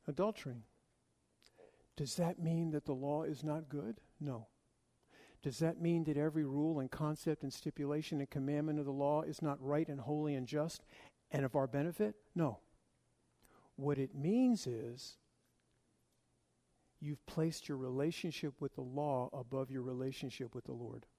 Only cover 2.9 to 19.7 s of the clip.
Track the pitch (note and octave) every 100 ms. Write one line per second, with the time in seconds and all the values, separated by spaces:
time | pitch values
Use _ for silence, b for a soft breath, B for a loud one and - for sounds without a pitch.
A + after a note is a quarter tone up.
2.9 | C3 C#3+ D3 D#3+ C#3+ D3+ D3+ D3 D3 G#3
3.9 | A3+ - _ D3 A#2+ G#2+ _ _ _ _
4.9 | _ _ B B B C#3+ B2 D#3+ E3+ E3+
5.9 | E3+ D#3 C#3+ D#3 D#3 C#3+ C#3 D#3 D#3 C3
6.9 | - D3+ D3+ E3 D3+ C#3 - D#3 - C#3+
7.9 | D3+ D#3 D3 C#3 C#3+ C3+ D3 D#3 D3+ C#3+
8.9 | C#3 C#3+ D3+ D#3 C#3+ D3+ C#3 C3 D3 D#3+
9.9 | C#3+ B2+ D3+ D3+ C#3 B2 D3 D#3+ - -
10.9 | B B _ _ C#3+ C3+ C#3+ C3+ C#3 D#3+
11.9 | E3+ G#3+ G#3 _ E3+ D3+ - _ _ _
12.9 | _ _ _ _ _ b b b - C#3
13.9 | C#3 C3+ C#3+ D3 A#3 B3+ A3 B2+ A#2 A#2
14.9 | B2 - - _ _ _ _ _ _ _
15.9 | _ _ _ _ _ _ _ _ _ _
16.9 | _ D3 C#3+ - - D#3+ D#3+ - C#3 B2+
17.9 | B2+ D3+ - F3 - D#3 - C#3 - B2+
18.9 | C3+ D3 C3 B2 C3+ A#2+ C3+ C3